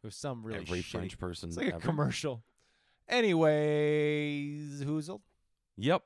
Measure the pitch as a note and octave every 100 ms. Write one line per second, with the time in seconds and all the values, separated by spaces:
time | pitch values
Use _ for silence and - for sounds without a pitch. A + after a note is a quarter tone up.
0 | A2 - D3 B2 A2 A2 D#2+ F2+ F2 F2
1 | F#2+ - F2+ F2 E2+ E2+ C4 E2+ - D3+
2 | C#3+ A#2 D3+ A#2 - _ _ _ _ _
3 | - B3 A3 E3+ D#3 D3+ D3+ D3+ D3+ D3+
4 | D3 D3+ D3 C#3+ D3 D3 D3 C#3+ C#3 D#3
5 | D3+ G3+ _ _ _ _ _ - A#2 F3+